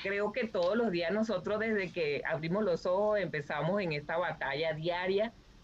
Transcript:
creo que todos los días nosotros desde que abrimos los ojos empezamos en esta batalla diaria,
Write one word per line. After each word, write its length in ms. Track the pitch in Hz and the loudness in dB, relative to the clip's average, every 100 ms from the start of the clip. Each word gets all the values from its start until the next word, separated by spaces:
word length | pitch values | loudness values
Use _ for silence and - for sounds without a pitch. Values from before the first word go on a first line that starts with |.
creo 300 | 190 202 208 | -2 0 -2
que 160 | 254 233 | -2 -2
todos 280 | - 175 226 | 0 2 2
los 140 | 233 | 2
días 200 | 170 170 | 0 0
nosotros 480 | 208 226 196 190 208 | 0 0 -2 0 0
desde 320 | 226 214 185 | 0 0 0
que 300 | 180 151 143 - | -2 0 0 -2
abrimos 380 | 156 160 196 | -2 0 2
los 220 | 202 165 175 | 2 2 2
ojos 340 | 185 214 208 | 2 2 2
empezamos 640 | 175 151 143 151 156 202 | 0 -4 -4 -2 0 0
en 120 | 180 | 0
esta 240 | 147 147 165 | -2 -2 -2
batalla 560 | 170 160 135 143 160 | -2 -2 -4 0 0
diaria, 600 | 156 165 175 185 196 233 - - - | 0 0 0 2 2 2 -4 -20 -20